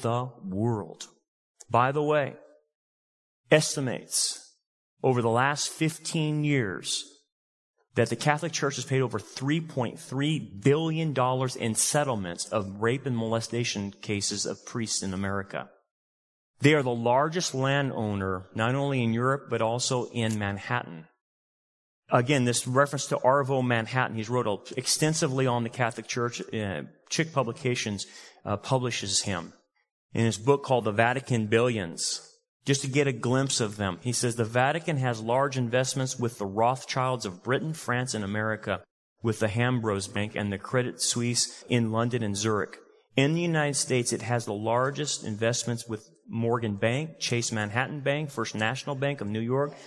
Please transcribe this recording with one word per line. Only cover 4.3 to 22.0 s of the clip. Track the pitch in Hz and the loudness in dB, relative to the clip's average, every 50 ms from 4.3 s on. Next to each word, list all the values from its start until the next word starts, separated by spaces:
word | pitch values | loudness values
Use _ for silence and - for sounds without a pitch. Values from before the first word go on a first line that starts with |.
| - - - - _ _ _ _ _ _ _ _ _ - - | -4 -8 -14 -20 _ _ _ _ _ _ _ _ _ 0 2
over | 135 127 120 113 | 2 4 4 4
the | 117 | 4
last | 113 120 131 139 147 139 - - | 4 4 4 2 2 0 -4 -4
fifteen | - - 160 156 160 - - - - 165 151 151 151 151 151 | -2 0 0 0 0 -2 -8 -4 -2 0 0 0 0 0 2
years | 147 143 135 113 98 85 62 - - - - - - - _ _ _ _ _ _ _ _ _ _ _ _ _ _ _ - | 2 2 2 2 0 -4 -6 -6 -4 -4 -4 -6 -8 -18 _ _ _ _ _ _ _ _ _ _ _ _ _ _ _ 2
that | 120 117 - | 2 2 2
the | 117 | 2
Catholic | - - 147 147 147 170 160 - | 0 2 2 2 2 0 -4 -4
Church | - 156 135 131 | -2 -2 -2 -2
has | 131 120 | -2 -4
paid | - 135 135 131 | -2 0 0 0
over | 117 117 110 | 0 -2 -6
three | - - - - 131 139 151 170 | -8 -8 -10 -6 -2 0 0 0
point | 165 160 - 139 117 107 - - | -2 -4 -4 -4 -4 -4 -4 -10
three | - - 127 135 143 151 160 143 | -12 -8 -4 -2 0 0 0 -2
billion | 104 107 - 101 - 139 139 156 160 160 160 160 160 156 131 | -4 -8 -10 2 4 4 4 4 4 0 -2 0 -2 0 0
dollars | 127 127 127 131 131 131 127 127 | 2 2 2 2 0 0 -2 -2
in | - - 113 110 | -2 -2 -2 0
settlements | - - - - 147 147 135 120 107 92 87 85 - - | 0 0 2 2 2 2 2 0 -2 -2 -6 -6 -8 -6
of | - 92 110 98 98 98 101 | -2 -2 -2 -2 -2 -6 -2
rape | 110 113 127 139 131 | 0 0 0 0 -2
and | 139 123 | -2 -2
molestation | 113 113 110 113 113 113 - 117 120 120 - - 104 101 101 - | -2 0 0 -2 -2 -2 -2 -2 -2 -2 -2 -2 -4 -4 -6 -8
cases | - - - 107 101 101 - 104 98 - | -10 -6 -4 -4 -2 -2 -2 -4 -4 -4
of | - - - - | -4 -6 -8 -10
priests | - - 123 113 104 - - - | -10 -6 -6 -4 -2 -4 -4 -4
in | 98 92 | -4 -4
America. | 95 98 98 98 101 95 - - 69 - - - _ _ _ _ _ _ _ _ _ _ _ _ _ _ _ _ - | -2 -2 -2 -2 -4 -6 -6 -6 -8 -8 -8 -14 _ _ _ _ _ _ _ _ _ _ _ _ _ _ _ _ 4
They | 127 143 156 | 4 6 6
are | 147 131 | 6 2
the | 127 | 0
largest | 120 117 117 120 123 135 147 160 160 180 170 - - | -2 0 2 2 4 4 2 2 0 -2 -4 -4 -2
landowner, | 131 131 135 139 143 139 131 - 90 110 104 104 98 95 92 92 92 95 - - | -2 0 2 2 2 0 0 -2 -2 -2 -2 0 0 0 -2 -2 -4 -6 -8 -4
not | 110 110 117 131 | -2 0 0 2
only | 139 139 143 139 127 117 | 0 0 0 0 0 2
in | 113 113 | 2 2
Europe, | 117 123 131 135 139 - - | 2 2 0 0 0 -2 -4
but | 117 110 113 | -2 0 0
also | 113 117 123 - - 131 123 117 | 0 0 0 -2 0 0 -2 -2
in | - - 120 113 110 110 104 | -2 -2 -2 -2 0 0 -2
Manhattan. | 104 101 98 101 - - 123 120 - - 85 80 80 - _ _ _ _ _ _ _ _ _ _ _ _ _ _ _ _ _ _ | -2 -2 -4 -4 -4 -4 -4 -4 -4 -6 -14 -16 -18 -20 _ _ _ _ _ _ _ _ _ _ _ _ _ _ _ _ _ _